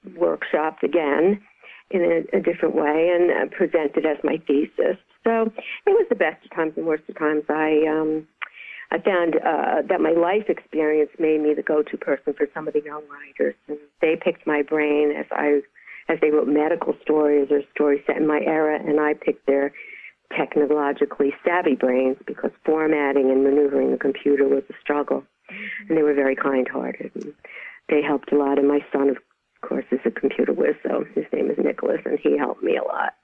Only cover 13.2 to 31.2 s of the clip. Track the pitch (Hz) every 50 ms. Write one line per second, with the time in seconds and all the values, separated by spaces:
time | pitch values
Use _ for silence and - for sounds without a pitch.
13.2 | 147 139 139 - 143 143 143 _ _ - 147 147 147 _ _ _ - 160 160 160
14.2 | - 185 165 - _ - 151 147 143 - 156 156 151 151 147 147 151 147 147 151
15.2 | 147 - - - 147 147 147 143 - _ _ - - - - - - - 165 160
16.2 | 160 156 151 151 131 127 147 147 151 156 170 165 160 151 147 - - - 151 156
17.2 | 151 147 147 147 139 139 147 143 139 _ _ - 147 147 143 143 - - 143 151
18.2 | 156 151 151 147 - - 160 156 156 151 151 151 - 156 147 151 151 151 151 -
19.2 | - - 143 - _ - 139 139 139 143 - - - - - - - - _ _
20.2 | _ _ - - 147 - - 156 147 135 151 151 143 143 139 - 147 143 - -
21.2 | 147 139 143 - - 180 175 180 180 165 135 123 - 131 127 127 131 131 131 -
22.2 | - - - - - 131 - _ _ - 156 160 156 156 160 151 143 139 139 143
23.2 | 131 131 131 135 135 139 139 147 147 139 139 135 131 131 131 127 - 139 135 -
24.2 | - 143 143 135 139 135 139 135 135 _ - - _ - 147 147 143 - 135 135
25.2 | 135 _ _ _ _ - 180 202 208 208 - - 208 - 160 160 151 151 143 143
26.2 | 135 135 135 - - 139 135 131 127 - - 131 127 127 - - - - _ -
27.2 | - 147 - _ _ - - - - - - - _ - - 147 147 147 147 135
28.2 | - - - 147 143 139 139 139 139 139 143 143 - - - 143 139 139 131 -
29.2 | _ _ _ _ _ _ _ _ - - 123 135 131 - 123 135 - 117 - -
30.2 | - 135 - - 143 - - - - 147 151 - - - 123 123 - - - -